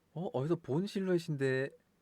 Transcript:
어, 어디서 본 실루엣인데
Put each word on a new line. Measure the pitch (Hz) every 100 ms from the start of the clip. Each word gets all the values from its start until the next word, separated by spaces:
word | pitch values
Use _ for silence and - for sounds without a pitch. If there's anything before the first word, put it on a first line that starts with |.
| _
어, | 156 190
어디서 | 127 147 170
본 | - 143 202
실루엣인데 | 208 190 175 170 143 135 131 139 - _ _